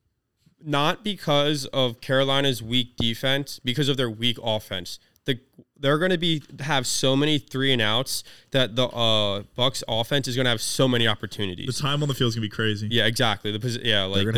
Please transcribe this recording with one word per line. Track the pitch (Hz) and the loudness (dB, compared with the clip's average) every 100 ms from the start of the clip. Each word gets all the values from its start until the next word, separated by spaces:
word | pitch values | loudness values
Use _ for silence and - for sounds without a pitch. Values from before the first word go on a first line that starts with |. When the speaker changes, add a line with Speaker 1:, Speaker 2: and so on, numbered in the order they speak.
| _ _ _ _ _ _ 160 | _ _ _ _ _ _ -2
Speaker 1:
Not | 143 151 180 | 0 2 0
because | 208 190 - 143 147 151 143 | -4 -4 0 2 2 0 -4
of | 135 127 113 | -2 -2 -2
Carolina's | - 135 135 135 139 113 | 0 2 2 2 2 0
weak | 110 127 123 - | 0 -2 0 0
defense, | 117 113 135 139 139 - 123 | -2 0 0 -2 -4 -6 -4
because | 120 139 | 0 0
of | 135 | 0
their | 123 | -2
weak | 110 120 104 | -2 -2 -2
offense. | 113 107 - 92 87 - _ _ - | -2 -4 -4 -10 -8 -12 _ _ -4
The, | 131 - - - _ | -4 -6 -20 -20 _
they're | 139 151 | 0 2
gonna | 185 180 | 2 2
be, | 170 156 - 135 | 0 -2 -4 -10
have | 143 143 120 | -2 0 0
so | - 135 135 | 0 2 4
many | 147 151 | 4 0
three | - 131 135 | -2 -2 0
and | 127 | 2
outs | 107 113 135 - - - _ | 2 0 -2 -6 -8 -18 _
that | 135 123 120 | 0 0 0
the, | 127 | -2
uh, | 117 113 110 104 101 101 - | 2 2 4 2 -2 -6 -2
Bucks | 127 - - | -2 -2 -2
offense | 113 117 143 131 | -2 0 -2 -2
is | 123 | 0
gonna | 127 | 0
have | 113 | 0
so | - - 135 | -2 2 2
many | 120 117 | 4 2
opportunities. | 104 104 - 98 90 - - | 0 -6 -6 -6 -4 -6 -4
Speaker 2:
The | |
time | 139 147 | -2 -2
on | 147 | -2
the | 131 | 0
field | 123 | 0
is | 113 | 0
gonna | 107 | -4
be | |
crazy. | - 110 104 107 | -2 -2 -2 0
Speaker 1:
Yeah, | 117 113 | 2 2
exactly. | 110 120 101 104 | 2 0 0 -4
The | 104 | -6
posi-, | 127 117 | -4 -4
yeah, | 120 104 95 | 0 0 2
like, | 98 | 0
Speaker 3:
They're | |
gonna | 101 | 2